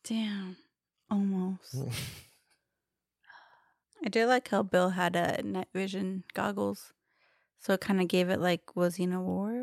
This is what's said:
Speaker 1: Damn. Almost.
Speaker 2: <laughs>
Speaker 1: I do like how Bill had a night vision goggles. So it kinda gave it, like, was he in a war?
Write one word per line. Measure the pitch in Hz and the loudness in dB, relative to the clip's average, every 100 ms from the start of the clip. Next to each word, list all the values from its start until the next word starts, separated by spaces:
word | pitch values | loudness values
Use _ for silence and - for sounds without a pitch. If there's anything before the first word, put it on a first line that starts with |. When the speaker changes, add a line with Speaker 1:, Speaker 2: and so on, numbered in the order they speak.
Speaker 1:
Damn. | - 220 214 202 190 185 _ _ _ _ - | -6 -4 -2 -4 -8 -12 _ _ _ _ -2
Almost. | 202 196 190 185 185 - | 0 2 2 0 -4 -8
Speaker 2:
<laughs> | 131 131 113 - - - _ _ _ _ _ _ _ _ _ - - - _ _ _ _ - | -8 -6 -6 -8 -12 -20 _ _ _ _ _ _ _ _ _ -20 -20 -20 _ _ _ _ -10
Speaker 1:
I | 269 | -2
do | 226 233 | 2 4
like | 254 - | 2 2
how | 196 | 0
Bill | 190 180 180 | 2 4 4
had | 180 175 175 | 2 0 2
a | 170 - | 0 -2
night | 208 185 185 | -4 -6 -6
vision | 185 190 190 190 190 - | -4 -4 -4 -4 -6 -6
goggles. | - - 202 202 202 - _ _ _ _ _ _ _ | -2 -2 0 -2 -4 -12 _ _ _ _ _ _ _
So | - | 0
it | 190 | 0
kinda | - 190 | 2 2
gave | 175 185 180 | 4 4 4
it, | 190 | 2
like, | 180 175 - - | 2 0 -2 0
was | 175 175 | 0 2
he | |
in | 180 | 0
a | 185 | 0
war? | 185 180 202 240 | -2 -2 -2 -2